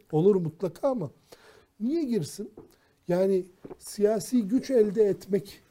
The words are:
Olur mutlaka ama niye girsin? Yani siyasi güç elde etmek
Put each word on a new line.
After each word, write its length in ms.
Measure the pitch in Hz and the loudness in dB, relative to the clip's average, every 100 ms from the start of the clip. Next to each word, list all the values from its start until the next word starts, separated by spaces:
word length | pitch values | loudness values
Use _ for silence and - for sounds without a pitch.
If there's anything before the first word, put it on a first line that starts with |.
| _ | _
Olur 240 | 156 190 190 | 2 4 2
mutlaka 520 | 160 156 185 - 277 | -2 -6 -8 -4 -4
ama 220 | 254 151 - _ - - - _ - | -2 -6 -12 _ -20 -20 -20 _ -8
niye 240 | 226 339 | -4 -2
girsin? 460 | 269 214 143 - 214 - - _ _ _ - | -2 -2 -4 -8 -14 -16 -20 _ _ _ -2
Yani 380 | 175 196 185 185 _ - - | 0 2 0 -2 _ -20 -18
siyasi 640 | - - 202 220 - 247 190 | -12 0 2 2 0 -2 0
güç 220 | 254 269 | -2 2
elde 320 | 254 214 220 | 2 4 4
etmek 580 | 202 180 - 196 - - _ | 2 0 -2 -2 -4 -16 _